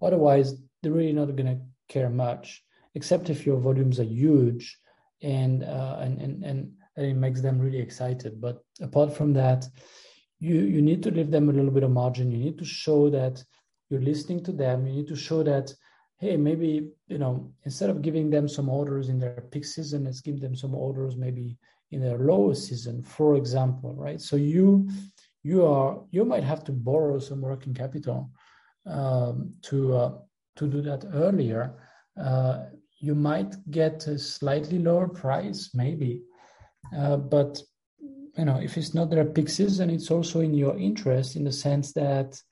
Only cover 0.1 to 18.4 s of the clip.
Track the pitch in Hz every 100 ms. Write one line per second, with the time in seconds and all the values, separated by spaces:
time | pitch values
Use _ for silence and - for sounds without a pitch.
0.1 | 180 147 139 135 135 - _ 156 160 160
1.1 | 151 143 135 131 127 127 - - 139 123
2.1 | 120 123 123 - - _ _ _ 147 -
3.1 | 180 170 143 143 131 127 131 131 123 110
4.1 | 113 151 143 120 120 - - _ _ _
5.1 | _ 151 135 131 131 - 135 131 - 131
6.1 | 131 139 - 139 135 127 - _ - 139
7.1 | 131 131 127 131 131 131 131 117 - 127
8.1 | 127 113 110 120 120 _ - 127 143 151
9.1 | 147 147 135 131 127 - - - - -
10.1 | _ _ - 165 165 196 160 151 175 -
11.1 | 165 147 156 147 139 135 135 135 123 123
12.1 | 123 127 117 143 160 160 - - 147 147
13.1 | 139 131 127 - _ _ _ - 135 135
14.1 | 151 - 175 180 151 131 127 135 139 147
15.1 | 143 - 160 147 139 135 - _ _ _
16.1 | - 202 160 147 160 160 151 151 - -
17.1 | 156 131 127 - - 143 - 196 156 151
18.1 | 156 151 147